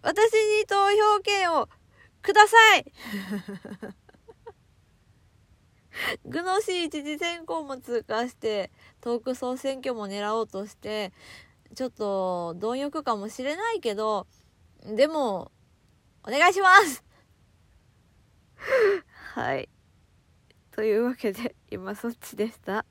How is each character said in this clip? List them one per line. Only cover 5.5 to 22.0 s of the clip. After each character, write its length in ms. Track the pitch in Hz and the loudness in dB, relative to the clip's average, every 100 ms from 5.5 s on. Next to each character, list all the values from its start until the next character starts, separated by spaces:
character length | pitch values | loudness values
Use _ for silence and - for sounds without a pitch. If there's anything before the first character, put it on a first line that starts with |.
| _ _ _ _ | _ _ _ _
<laughs> 340 | - - - | -8 -8 -8
グ 180 | - 311 | -8 -6
ノ 180 | 359 381 | -2 -2
シ 240 | 427 359 | -2 -4
ー 20 | 330 | -4
一 160 | 302 | -6
次 160 | 285 302 | -8 -6
選 260 | 349 339 | -6 -8
考 200 | 320 330 | -8 -8
も 120 | 285 262 | -8 -12
通 260 | 254 240 | -6 -6
過 240 | - 226 247 | -4 -4 -4
し 80 | - | -6
て、 340 | 220 208 190 _ - _ | -6 -4 -6 _ -20 _
ト 180 | 240 233 | -6 -6
ー 40 | |
ク 120 | 240 | -4
総 220 | 254 254 254 | -6 -6 -6
選 220 | 269 269 | -6 -6
挙 140 | 262 | -6
も 120 | 233 202 | -8 -8
狙 260 | 202 208 | -6 -4
お 80 | 220 | -4
う 40 | 220 | -4
と 180 | 190 208 | -8 -12
し 100 | - | -14
て、 360 | 208 214 190 _ - - - _ _ | -8 -6 -6 _ -20 -20 -20 _ _
ち 100 | - | -8
ょ 20 | 262 | -8
っ 20 | |
と 640 | - 208 196 185 180 170 | -4 -4 -2 -2 -2 -6
貪 240 | 170 214 254 | -6 -4 -4
欲 240 | 285 311 | -4 -6
か 140 | 277 214 | -4 -4
も 120 | 208 | -4
し 140 | 220 | -8
れ 140 | 302 320 | -6 -4
な 160 | 453 | -4
い 80 | 440 | -4
け 160 | 233 208 | -4 -2
ど、 320 | 214 208 - _ _ _ _ _ | -2 -2 -6 _ _ _ _ _
で 240 | - 214 294 | -10 2 2
も、 420 | 320 254 190 - _ _ _ _ _ _ _ | 2 -2 -2 -8 _ _ _ _ _ _ _
お 80 | - | -6
願 180 | 269 349 | 2 4
い 40 | |
し 80 | 381 | 4
ま 200 | 381 381 | 8 8
す。 220 | 370 254 _ _ _ _ _ _ _ _ _ _ _ _ _ _ _ _ | 6 -2 _ _ _ _ _ _ _ _ _ _ _ _ _ _ _ _
<laughs> 800 | - 523 415 392 _ - - | -2 2 2 0 _ -20 -14
は 220 | - 117 135 | -8 -4 -6
い。 120 | - _ _ _ _ _ _ _ _ _ _ | -8 _ _ _ _ _ _ _ _ _ _
と 100 | - | -4
い 140 | 220 208 | 0 0
う 80 | |
わ 100 | 240 | 0
け 180 | 254 220 | -2 -6
で、 220 | 196 233 - _ | -4 -10 -10 _
今 240 | 202 185 | -12 -10
そ 140 | 202 | -8